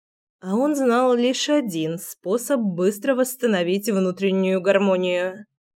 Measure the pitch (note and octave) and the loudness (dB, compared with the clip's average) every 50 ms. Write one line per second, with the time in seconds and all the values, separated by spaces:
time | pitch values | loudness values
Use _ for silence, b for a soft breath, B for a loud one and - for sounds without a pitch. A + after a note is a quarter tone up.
0 | _ _ _ _ _ _ _ _ - F#3 G3 A3+ C4+ D4+ D4+ C#4+ C4+ A#3+ A#3 B3 | _ _ _ _ _ _ _ _ -6 -4 -2 0 2 0 2 2 2 2 4 4
1 | B3+ B3+ B3 A#3+ A#3+ B3+ B3+ - - - D4 D4 B3+ G#3 E3+ D#3+ D#3 D#3+ E3 F3 | 4 2 2 2 2 0 0 -2 -2 0 0 0 0 -2 -4 -4 -4 -4 -4 -6
2 | - - - _ - F3 G3+ A#3+ A#3+ - C#4+ B3 A3 G3+ F3 E3 F3+ G3 G#3 G#3 | -10 -12 -16 _ -4 -2 -2 -2 -2 -2 -2 0 0 -2 -2 0 0 0 0 0
3 | - C#4 C4 B3 B3+ B3+ - - - A#3 G#3 F3+ F3 E3+ F#3 G3+ G3+ A#3 G3+ F#3+ | -2 -2 0 0 0 -2 -2 -4 -2 0 0 0 0 0 -2 -2 -2 -2 0 0
4 | F#3+ F#3 F3+ F#3 G3 G3 F#3+ F#3+ F#3+ F#3 F#3+ F#3 F3 G3 F#3+ G3 G3+ G3 F#3+ F3+ | 0 0 -2 -2 -2 0 0 2 2 2 0 0 2 2 2 4 4 2 2 2
5 | F#3 F3+ F3+ F3+ F3+ F#3 F#3 G#3+ G#3 _ _ _ _ _ _ | 0 0 -2 -2 -2 -4 -6 -10 -16 _ _ _ _ _ _